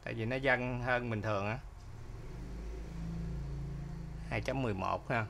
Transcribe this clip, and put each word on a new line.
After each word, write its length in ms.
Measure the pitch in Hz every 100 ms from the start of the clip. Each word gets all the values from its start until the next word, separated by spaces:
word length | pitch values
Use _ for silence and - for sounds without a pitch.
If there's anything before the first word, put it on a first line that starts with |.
Tại 100 | -
vì 100 | 117
nó 120 | 113 131
văng 400 | 135 123 123 123
hơn 280 | 123 123 123
bình 120 | 110
thường 240 | 107 104 101
á. 120 | 117 - - - - - - - - - - - - - - - - - - - - - - - - - - -
Hai 100 | 117
chấm 220 | 110 131
mười 120 | 123
một 360 | 95 92 92 -
ha. 160 | 123